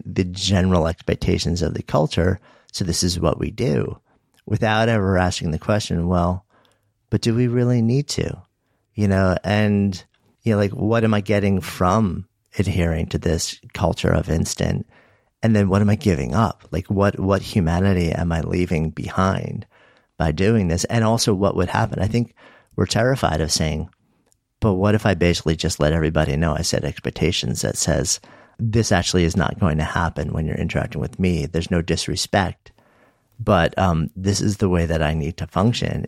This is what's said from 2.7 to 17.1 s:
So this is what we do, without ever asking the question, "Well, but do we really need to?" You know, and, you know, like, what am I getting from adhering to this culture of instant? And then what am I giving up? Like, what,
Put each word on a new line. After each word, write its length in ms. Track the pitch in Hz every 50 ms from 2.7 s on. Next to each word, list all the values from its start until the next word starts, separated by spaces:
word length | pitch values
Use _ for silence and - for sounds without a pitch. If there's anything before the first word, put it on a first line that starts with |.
| -
So 100 | - 98
this 200 | 85 82 - 90
is 180 | 90 90 87
what 180 | 85 80 - -
we 120 | - 73
do, 460 | - - 113 143 147 58 50 - - - _ _ _ _ _ _ _ _ -
without 440 | 101 104 - 117 107 107 110 113 117
ever 280 | 117 107 95 95 95
asking 340 | 90 90 90 - - - 85
the 80 | 78 80
question, 500 | - - 107 - - - 87 85 85 87
"Well, 360 | 92 87 87 87 90 92 - _ _ _ _ _ _ _ _ _ _ _ _ -
but 120 | 110 104
do 120 | - 120 113
we 140 | 123 127
really 340 | 120 120 123 123 123 123 120
need 280 | 113 113 123 139 143 -
to?" 320 | - - - - - - - _ _ _ _ _ _ _ _ _ -
You 120 | 107 104
know, 300 | 98 95 95 95 92 90 - -
and, 600 | 95 104 107 107 104 101 101 101 101 92 90 - _ _ _ _ _ _ _ -
you 100 | 117 107
know, 40 |
like, 140 | 104 104 98
what 320 | 107 - 101 107 113 117 110
am 100 | 110 107
I 80 | 104
getting 400 | 95 107 104 101 101 98 98 92
from 680 | 80 - - - 92 90 95 113 110 92 82 90 92 _ _ _ _ _ -
adhering 500 | - 92 92 82 87 85 85 82 80 85
to 100 | 85 -
this 420 | 78 73 85 80 85 - - - - - - -
culture 380 | - 92 85 85 - - 87
of 180 | 85 82 - -
instant? 580 | 78 85 - - - - - - 95 95 - _ _ _ _ _ _ _ _ _ _ - -
And 120 | 113 110
then 140 | 104 101 92
what 120 | 95 101
am 80 | 107 101
I 60 | 104
giving 380 | 101 - 104 87 69 67 60 65
up? 300 | 104 113 - - _ - -
Like, 160 | - 82 -
what, 320 | - 101 98 98 101